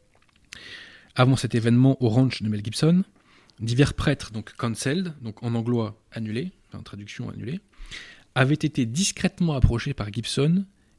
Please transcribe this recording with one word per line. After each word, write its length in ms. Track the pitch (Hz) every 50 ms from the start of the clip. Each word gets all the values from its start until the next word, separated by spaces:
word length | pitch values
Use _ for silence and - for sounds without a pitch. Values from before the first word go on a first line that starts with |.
| _ _ _ _ _ _ _ _ _ - - - - - - - - - - - - _ -
Avant 200 | - 127 131 131
cet 180 | - - 113 -
événement 480 | 117 110 120 117 123 131 135 131 -
au 60 | 127
ranch 340 | 110 107 131 131 123 - -
de 60 | 107
Mel 160 | 107 104 104 107
Gibson, 400 | 110 - - 156 160 175 185 190 _ _ _ _ _ _ _ _ _ _ -
divers 340 | 110 117 120 127 143 - -
prêtres, 380 | - - 151 139 - - -
donc 220 | 104 110 104 - -
cancelled, 600 | - 127 117 110 - - 131 147 190 185 170 151 143
donc 220 | 120 110 101 - 120
en 100 | 117 117
anglois 480 | 117 110 120 120 117 110 107 107 _ _ _
annulés, 420 | - 117 110 107 107 120 165 185 - _ _ _
enfin 120 | - -
traduction 480 | - - - 101 104 107 - - 120 104
annulée, 300 | - 104 104 117 165 196 _ _ _ - - - - - - - - - - _ -
avaient 180 | 131 131 135 151
été 320 | 151 - 147 - 143 123
discrètement 680 | 113 113 170 196 - - - - 175 - - 175 165 147
approchés 400 | 131 - - 113 117 - 143 135
par 200 | - 104 104 101
Gibson 520 | 120 113 - - 135 139 156 175 196 196 - _ _ _ _ _